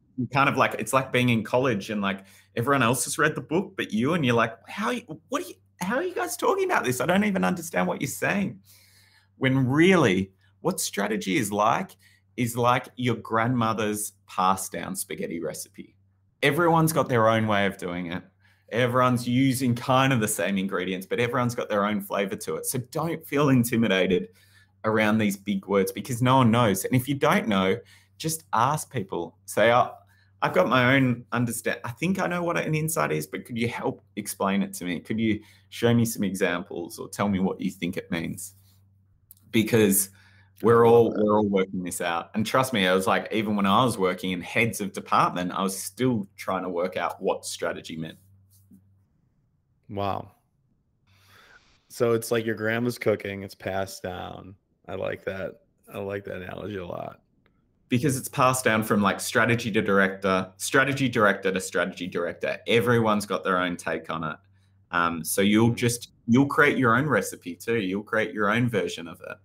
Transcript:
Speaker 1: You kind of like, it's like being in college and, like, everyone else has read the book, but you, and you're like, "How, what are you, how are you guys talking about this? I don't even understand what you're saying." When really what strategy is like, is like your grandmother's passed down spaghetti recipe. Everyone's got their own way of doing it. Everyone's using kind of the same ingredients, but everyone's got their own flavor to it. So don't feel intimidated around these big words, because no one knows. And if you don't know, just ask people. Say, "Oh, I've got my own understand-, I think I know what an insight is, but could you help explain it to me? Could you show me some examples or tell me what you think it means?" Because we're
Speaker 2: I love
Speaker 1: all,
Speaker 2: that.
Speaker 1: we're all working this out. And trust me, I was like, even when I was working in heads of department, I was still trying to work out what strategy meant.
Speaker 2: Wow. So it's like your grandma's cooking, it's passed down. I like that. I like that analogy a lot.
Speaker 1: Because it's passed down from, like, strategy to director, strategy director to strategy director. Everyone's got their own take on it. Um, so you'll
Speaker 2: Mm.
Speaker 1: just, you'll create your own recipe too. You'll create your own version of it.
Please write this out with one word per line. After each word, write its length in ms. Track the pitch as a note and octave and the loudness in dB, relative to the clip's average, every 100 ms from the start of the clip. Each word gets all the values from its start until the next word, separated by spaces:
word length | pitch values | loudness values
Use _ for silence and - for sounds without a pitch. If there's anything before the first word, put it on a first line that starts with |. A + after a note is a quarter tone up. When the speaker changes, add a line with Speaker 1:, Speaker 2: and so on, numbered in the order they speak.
| _ - | _ -8
Speaker 1:
You 100 | A#2+ | -2
kind 220 | C3+ C#3 | 2 2
of 80 | C3 | 4
like, 180 | - - | 2 0
it's 160 | A2+ | -2
like 180 | C3+ C3+ | 0 0
being 180 | B2+ B2 | 2 4
in 140 | A#2 | 2
college 460 | G2+ B2+ C3+ G#2 G2 | 2 0 2 0 -2
and, 100 | G#2+ | -4
like, 240 | G2 F#2+ - - _ - | -2 -4 -8 -20 _ -4
everyone 280 | A#2+ C#3 | 0 2
else 220 | A2+ C3+ - | 2 2 -2
has 120 | - | 0
read 160 | D3+ | 0
the 80 | D3+ | 0
book, 320 | - E3 G3+ - | -2 -2 -2 -6
but 160 | - | -4
you, 220 | G#2 B2+ | -2 0
and 100 | F3 | 2
you're 120 | B2+ A#2 | 2 2
like, 200 | A#2 - - | 0 -2 -14
"How, 240 | - A3 B3 - D#3+ _ | -6 -4 -4 -8 -16 _
what 120 | C#4+ | -8
are 60 | F4+ | -8
you, 80 | - _ - | -14 _ -8
how 140 | F3+ B3 | -4 -4
are 80 | |
you 100 | F4+ | -4
guys 240 | - F4+ - | -6 -6 -2
talking 280 | - F#4+ F#4 | 0 0 0
about 180 | - | 0
this? 180 | A#2+ B2 | 0 -2
I 60 | C3+ | 0
don't 160 | F#3 | 2
even 200 | G#3+ F#3+ | 2 0
understand 440 | F#3 E3 - F3+ F3+ | 0 -2 -4 -2 -2
what 140 | F3 | -2
you're 60 | - | -6
saying." 520 | - C3+ F#3+ F#3 - - - _ _ _ _ _ - | -4 -2 0 -2 -6 -16 -20 _ _ _ _ _ -2
When 280 | C3 C3 B2+ | 2 2 2
really 640 | C#3+ F3 F#3 B2+ F#2 F#2+ _ _ _ | 6 6 8 6 4 0 _ _ _
what 180 | E3 F#3+ | -6 -4
strategy 580 | - - G3+ G#3+ G3 E3+ | -4 -4 -4 -4 -2 -2
is 140 | G2+ | 0
like, 460 | G#2 G#2+ D3+ F#3+ - _ _ _ - | 2 2 2 -2 -12 _ _ _ -6
is 180 | A#2+ B2 | -4 0
like 320 | A#2+ B2+ - - | 2 2 -2 -4
your 200 | A#2+ A2 | -2 -2
grandmother's 1000 | - A2+ A2+ B2+ A2 A2 G#2+ G#2 - - _ | -2 0 2 2 0 0 -2 -4 -8 -14 _
passed 440 | - F#2 F#2+ - | 0 0 0 -4
down 240 | F2 E2+ F#2+ | -10 -8 -8
spaghetti 440 | - D#2+ - E2+ | -8 -8 -8 -8
recipe. 560 | D#2+ - - - - _ _ _ _ _ | -8 -10 -14 -18 -20 _ _ _ _ _
Everyone's 520 | C#3+ D3 E3+ E3 D#3+ | 0 2 4 4 4
got 160 | D#3+ B2+ | 2 2
their 180 | B2 A2 | 4 4
own 200 | A2+ A2 | 4 4
way 180 | G2+ G2 | 2 2
of 120 | F#2+ | -2
doing 340 | F2+ F2 F2 | -6 -6 -6
it. 120 | F2+ - _ _ _ _ | -8 -10 _ _ _ _
Everyone's 580 | A2+ B2 B2+ B2+ B2 A#2+ | -2 0 2 2 2 0
using 480 | B2 C3+ B2 C3 A#2 | 2 2 2 0 0
kind 380 | - C3 C3+ | 2 4 4
of 60 | C3 | 2
the 80 | G#2+ | 0
same 300 | - F#2 G2 | 0 -2 0
ingredients, 480 | G2 F#2 F2+ F#2+ - | -2 -2 -4 -6 -4
but 140 | G2 | -2
everyone's 340 | A#2+ C3 A#2+ | -2 0 -2
got 160 | A#2 - | -4 -2
their 160 | G#2 G2+ | 0 0
own 160 | G#2 | -2
flavor 340 | G2+ F#2+ G2 G2+ | -4 -2 -2 -4
to 180 | - D#2+ | -6 -6
it. 100 | - | -6
So 140 | C3 A#2 | -6 -6
don't 340 | D#3+ D#3+ D#3+ - | -6 -6 -6 -4
feel 240 | C#3+ D3 | 0 4
intimidated 800 | C3 A2+ A#2 A2+ F#2+ F2+ F2+ - _ _ _ _ _ A2 | 4 4 2 2 2 2 0 -2 _ _ _ _ _ -2
around 320 | A2 G#2+ A2 | 2 2 2
these 200 | G#2 G2 | 0 -2
big 300 | - G2 F#2+ | -4 -4 0
words, 240 | G2+ F#2+ | 0 0
because 300 | - G#2+ A#2+ | -2 -8 0
no 160 | B2+ C3 | 4 6
one 140 | A#2 | 6
knows. 340 | A#2 A#2 G2 - | 4 4 2 0
And 100 | B2+ | 0
if 120 | B2+ | 0
you 80 | C#3 | 0
don't 320 | D3 F#3+ G3+ | 2 2 2
know, 300 | G2 F#2+ A2+ - - _ - | 2 2 0 -4 -20 _ -10
just 280 | D#3+ D#3+ - | -8 -8 -4
ask 380 | A2 B2+ D3+ - | 0 2 0 -4
people. 460 | B2+ F#2+ E2+ E2+ - - | -8 -6 -6 -8 -12 -6
Say, 260 | - A#2 | 2 4
"Oh, 200 | A#2+ - - _ _ _ _ | 4 2 -4 _ _ _ _
I've 120 | D3+ | 0
got 140 | F3+ F3+ | 2 2
my 280 | B2+ B2 C3+ | 4 4 4
own 300 | B2+ A#2+ - | 2 0 -4
understand-, 480 | A#2+ A#2+ A2+ A2 - - | -2 -2 -4 -6 -6 -8
I 60 | |
think 280 | B2 E3 F#3+ | -4 -2 -2
I 80 | E3+ | -2
know 160 | F3 | -2
what 140 | E3+ E3 | -4 -4
an 160 | - | -2
insight 380 | D#3 D#3 D#3 D3+ | -2 -2 -2 -2
is, 160 | D#3 D3+ | -2 -6
but 180 | - - | -10 -8
could 120 | A#2 | -4
you 100 | A#2 | -4
help 360 | - - - _ - | -4 -6 -8 _ -12
explain 460 | G2+ - G2 G2 | -10 -4 0 0
it 120 | F#2+ - | -2 -6
to 100 | F2 | -6
me? 140 | E2 | -6
Could 180 | - A2+ | -6 -2
you 220 | A2+ G#2 - - _ | 0 -2 -6 -20 _
show 240 | - A#2+ | -2 2
me 100 | A#2+ A2+ | 2 2
some 180 | - | -2
examples 760 | G2 F#2+ F#2+ F2 F#2 E2+ E2+ - | -4 0 -2 -2 -6 -10 -10 -12
or 100 | F2+ | -10
tell 200 | - G2+ | -4 -2
me 100 | G2 | 0
what 220 | F#2 F#2+ | 0 -2
you 80 | F#2+ | -6
think 260 | - F2 - | -6 -8 -6
it 120 | - | -6
means?" 440 | E2+ D#2+ - - - _ _ _ _ _ _ _ - _ | -6 -6 -8 -14 -18 _ _ _ _ _ _ _ -20 _
Because 580 | A2+ G#2+ A#2 G#2 G2 - - _ _ _ _ | 0 2 4 4 4 -2 -8 _ _ _ _
we're 240 | G#2 A#2 A#2 | 4 6 8
Speaker 2:
I 40 | |
love 80 | A#2 | 8
Speaker 1:
all, 120 | A2+ | 6
Speaker 2:
that. 120 | G#2 | 4
Speaker 1:
we're 140 | G#2+ G#2+ | 2 2
all 120 | G#2+ | 2
working 340 | G2 F#2+ F#2 | 0 0 -4
this 160 | F2+ - | -8 -4
out. 300 | F2 E2+ F2 G#2+ | -2 -2 -4 -4
And 100 | G#2+ | 0
trust 280 | C3 B2+ | 0 2
me, 140 | A2 F#2 | 2 2
I 60 | |
was 120 | F#2 G2+ | 2 2
like, 220 | F#2+ - | 0 0
even 240 | G#2+ G#2+ G#2 | -2 -2 0
when 80 | G2 | 4
I 180 | G2+ | 4
was 140 | B2+ F#2+ | 4 2
working 340 | F#2 F#2 F#2 | 0 -2 -4
in 80 | F2+ | -6
heads 380 | E2+ A#2 A2+ F#2+ | -4 -2 0 -2
of 120 | G2 | -8
department, 580 | G2 - G#2 E3+ - F2+ | -8 -2 0 0 0 -4
I 100 | - | -4
was 160 | F#2+ - | -4 -4
still 500 | - - B2+ A#2 G2 - | -10 -4 -2 -2 -4 -10
trying 260 | - F#2+ | -6 -4
to 60 | F2+ | -4
work 260 | F2 F2+ E2+ | -4 -4 -2
out 260 | E2+ - | -4 -2
what 220 | F#2+ E2+ - | -4 -4 -6
strategy 520 | - F2 D2+ - D#2+ | -6 -6 -6 -10 -10
meant. 200 | D#2+ - _ _ _ _ _ - _ _ _ _ _ _ _ _ _ _ - | -10 -14 _ _ _ _ _ -20 _ _ _ _ _ _ _ _ _ _ -12
Speaker 2:
Wow. 420 | G2+ G2+ F#2+ G2+ _ _ _ _ _ _ _ _ _ _ - - - _ _ _ | -4 -4 -4 -8 _ _ _ _ _ _ _ _ _ _ -20 -20 -20 _ _ _
So 240 | - A#2 | -2 0
it's 180 | A#2 - | 0 0
like 140 | A#2 A2+ | -2 -2
your 100 | G#2 | -2
grandma's 420 | A2 A2+ B2 A#2 | -2 -2 -2 -2
cooking, 460 | A#2 G#2 G2+ G2 | -2 -2 -2 -10
it's 120 | G2 - | -12 -12
passed 480 | G#2 F#2+ G2 - | -6 -4 -6 -8
down. 520 | F#2+ F2+ F2+ F2+ F#2 F#2+ _ _ - | -10 -10 -10 -14 -18 -20 _ _ -14
I 80 | F#2+ | -8
like 300 | G2+ G2+ - | -6 -6 -8
that. 380 | F#2+ F#2 - _ _ - | -8 -8 -12 _ _ -18
I 40 | G#2 | -12
like 240 | G2 G2+ G2 | -8 -8 -8
that 120 | F#2 | -12
analogy 400 | F2+ F2+ F#2 G2 | -12 -10 -10 -10
a 80 | F2 | -10
lot. 360 | G1+ G1+ - _ _ _ _ _ _ _ | -10 -10 -14 _ _ _ _ _ _ _
Speaker 1:
Because 260 | B2+ D3+ B2+ | 0 0 -2
it's 140 | - | -4
passed 340 | - B2+ C3 | 2 2 4
down 200 | A#2+ A2 | 2 2
from, 180 | A2 G#2+ | 2 2
like, 180 | G2 F#2 | 2 0
strategy 520 | - A#2+ A2+ A#2 A#2+ | -2 0 2 2 0
to 100 | G#2 | 0
director, 720 | G2+ G2 F#2+ F#2+ G2 F#2 F#2+ - | 2 4 2 2 0 0 -2 -8
strategy 520 | - C#3 C3+ C3+ C3 | 0 2 2 0 0
director 420 | A#2 G#2 G2 F#2 | 4 4 4 0
to 80 | F#2+ | -2
strategy 480 | - F2+ E2+ - F2 | -2 -2 -2 -4 -8
director. 500 | F2+ E2+ E2+ C#2 - - | -6 -6 -4 -6 -4 0
Everyone's 580 | A#2 A#2+ A#2 A2 G#2 G2+ | 2 4 4 4 0 0
got 180 | F#2+ | -4
their 160 | F#2+ F#2 | 0 0
own 160 | F2+ F2 | 0 -4
take 340 | - E2 E2 | -6 -6 -6
on 140 | E2 | -8
it. 140 | D#2+ - _ _ _ _ _ | -8 -10 _ _ _ _ _
Um, 320 | F2 E2+ E2 | -2 0 -2
so 180 | D#2+ - | -4 0
you'll 300 | G2+ G#2+ A#2 | 4 4 4
Speaker 2:
Mm. 40 | A#2+ | 2
Speaker 1:
just, 360 | A#2+ - - _ - | -2 -2 -8 _ 2
you'll 200 | A#2+ C#3+ | 4 4
create 300 | - D3 C3+ | 2 2 4
your 180 | B2 A#2 | 4 4
own 120 | D3 | 2
recipe 480 | A2 F#2+ - - E2+ | 0 0 -6 -12 -10
too. 240 | - A#2 | -4 -2
You'll 240 | F#2 G2 | -2 -4
create 300 | G#2+ A2 A2 | -2 -2 -2
your 160 | G#2 G2+ | 0 0
own 200 | A2+ B2 | 2 2
version 380 | G#2+ E2+ - E2+ | 0 -2 -6 -12
of 120 | E2 | -14
it. 160 | - - | -16 -16